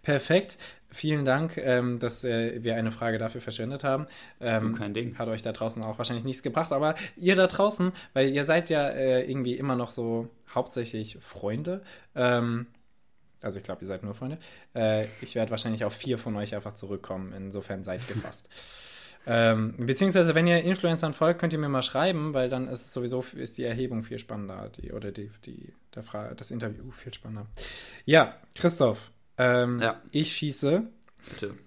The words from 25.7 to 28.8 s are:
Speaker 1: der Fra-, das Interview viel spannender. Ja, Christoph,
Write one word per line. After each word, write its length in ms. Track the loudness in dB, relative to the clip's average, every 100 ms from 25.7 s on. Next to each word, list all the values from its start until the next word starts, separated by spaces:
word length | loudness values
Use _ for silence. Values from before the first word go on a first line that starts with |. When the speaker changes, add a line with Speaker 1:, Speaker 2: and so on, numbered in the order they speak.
| -20 _
Speaker 1:
der 80 | -16
Fra-, 300 | -10 -10 -10
das 160 | -12 -10
Interview 400 | -8 -6 -8 -14
viel 220 | -14 -14
spannender. 340 | -14 -12 -12 -12 -12 -12 -12 -16 -8 6
Ja, 280 | 8 8 0 -18
Christoph, 580 | 2 2 6